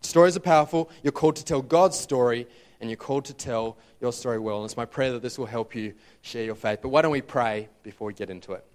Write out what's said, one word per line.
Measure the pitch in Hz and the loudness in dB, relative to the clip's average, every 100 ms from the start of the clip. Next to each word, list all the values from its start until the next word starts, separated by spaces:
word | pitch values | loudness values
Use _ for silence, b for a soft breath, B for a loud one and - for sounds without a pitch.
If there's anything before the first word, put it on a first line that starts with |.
Stories | - 165 175 185 | 2 6 6 6
are | |
powerful. | 180 160 147 165 160 B | 4 4 4 0 -2 B
You're | 147 | -4
called | - 156 151 | 2 2 2
to | - | -2
tell | 147 | -4
God's | 131 165 185 - | 2 4 4 2
story, | - 135 123 117 123 b b b | -4 2 2 2 -6 b b b
and | 113 | -10
you're | 113 | -10
called | - 139 139 | -4 -4 -4
to | |
tell | 139 - 117 113 110 b b | -14 -6 -4 -4 -8 b b
your | 123 | -6
story | 120 127 113 | -4 -4 -2
well. | 110 104 | -2 -4
And | 107 | -6
it's | - | -8
my | 117 | -8
prayer | - 131 | -2 -2
that | 120 | -2
this | 123 - | -8 -8
will | 120 | -8
help | 117 110 | -6 -6
you | 120 107 - b b | -6 -8 -10 b b
share | - 117 | -14 -8
your | 110 107 | -8 -4
faith. | 110 107 | -4 -4
But | 135 | 0
why | 139 | 2
don't | 160 | 4
we | 143 | 2
pray | 127 139 120 107 107 _ | -2 0 0 0 -6 _
before | 107 101 107 | -20 -10 -10
we | |
get | 101 98 | -8 -10
into | 92 - | -10 -10
it? | 92 - | -12 -12